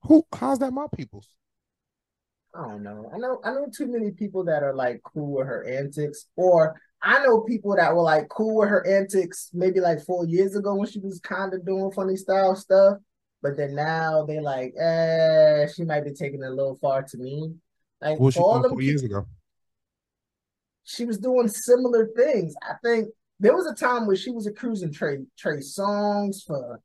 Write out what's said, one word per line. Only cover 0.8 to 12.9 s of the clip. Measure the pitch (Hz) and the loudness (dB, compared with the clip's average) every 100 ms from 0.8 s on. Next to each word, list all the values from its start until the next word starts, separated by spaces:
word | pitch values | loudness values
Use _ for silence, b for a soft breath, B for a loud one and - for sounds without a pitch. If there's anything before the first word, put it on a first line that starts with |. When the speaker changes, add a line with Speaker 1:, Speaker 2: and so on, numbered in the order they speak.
| 294 | -8
Speaker 1:
peoples? | - 131 101 104 _ _ _ _ _ _ _ _ _ _ _ _ | -10 -12 -14 _ _ _ _ _ _ _ _ _ _ _ _ _
Speaker 2:
I | - | -16
don't | 120 104 | -14 -12
know. | 202 104 107 | -14 -14 -14
I | 180 | -10
know, | 247 254 | -6 -6
I | 214 | -6
know | 269 285 | -6 -8
too | - 269 | -8 -6
many | 240 214 | -4 -6
people | 190 208 190 | -6 -8 -4
that | 175 156 | -2 0
are, | 139 | -2
like, | 135 127 117 | -2 -4 -4
cool | - - 147 139 | -12 -8 -6 -4
with | 135 | -4
her | 113 | -6
antics, | - 131 143 147 147 143 - - | -6 -6 -6 -6 -8 -8 -16 0
or | 185 175 156 160 B _ | 4 6 4 0 B _
I | 170 247 | 2 4
know | 277 220 | 4 2
people | 220 233 202 196 | 2 -4 -2 2
that | 165 | 2
were, | 170 | 4
like, | 165 156 151 | 4 2 0
cool | - 220 220 | -4 -2 2
with | 208 | 2
her | 202 - | 2 2
antics | 196 196 190 175 - - | 0 2 0 -2 -6 -12
maybe, | 175 185 185 | -2 0 2
like, | 175 160 | 0 0
four | - 180 170 | -2 -4 0
years | 170 196 202 | 0 0 0
ago | 202 | -2
when | 196 202 | -2 -4
she | 214 | -6
was | 190 180 | -10 -12
kinda | - 185 190 185 | -10 -6 -6 -6
doing | 175 190 196 | -4 -4 -4
funny | 196 190 190 | -4 -4 -4
style | - 190 190 190 | 0 2 2 0
stuff, | - 190 196 | 4 6 6